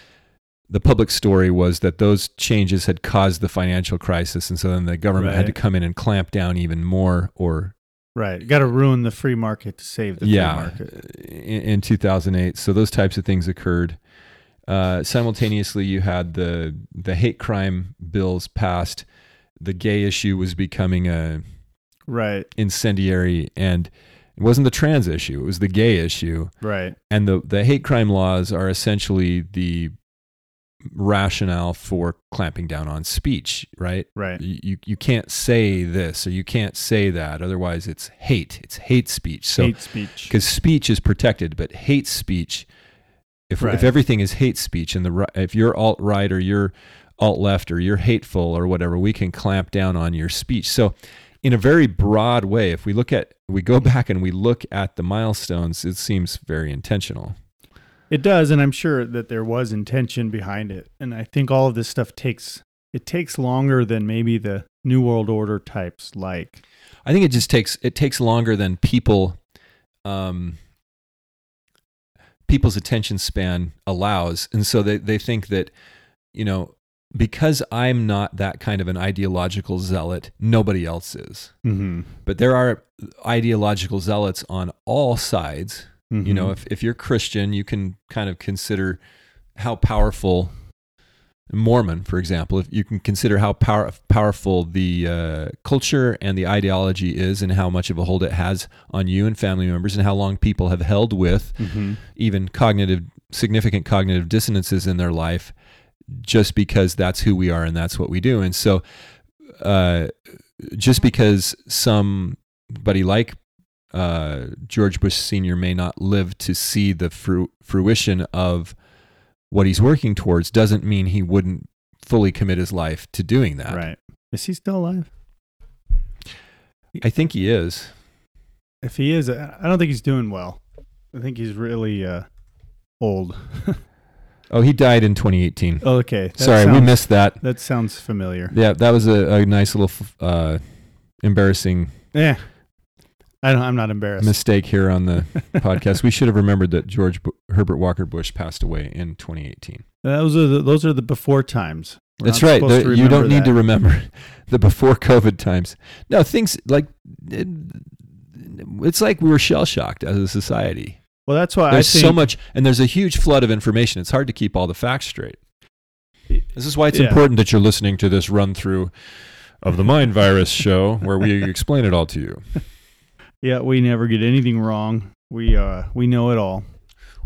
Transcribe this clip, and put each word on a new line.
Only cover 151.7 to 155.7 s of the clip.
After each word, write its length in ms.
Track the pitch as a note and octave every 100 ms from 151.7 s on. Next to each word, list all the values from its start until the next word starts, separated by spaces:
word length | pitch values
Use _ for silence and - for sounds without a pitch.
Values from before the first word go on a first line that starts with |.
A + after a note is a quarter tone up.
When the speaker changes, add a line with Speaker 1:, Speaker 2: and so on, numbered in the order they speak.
| D#2+ - - _ -
Speaker 2:
We're 60 | A2
Speaker 1:
That's 100 | A2+
Speaker 2:
not 60 | D#3+
Speaker 1:
right. 120 | C3+
Speaker 2:
supposed 260 | A2+ B2 B2
Speaker 1:
The, 80 | A#2+
Speaker 2:
to 0 |
Speaker 1:
you 120 | B2+
don't 140 | C#3+ B2+
Speaker 2:
remember 20 |
Speaker 1:
need 120 | C#3+
Speaker 2:
that. 40 | C3
Speaker 1:
to 80 |
remember 500 | A#2+ A2 G#2+ G2 C#2+ - - -
<laughs> 200 | - -
the 100 | B2
before 380 | G2 - C3 -
covid 420 | - B2 G#2 F#2+
times. 380 | - F2+ F2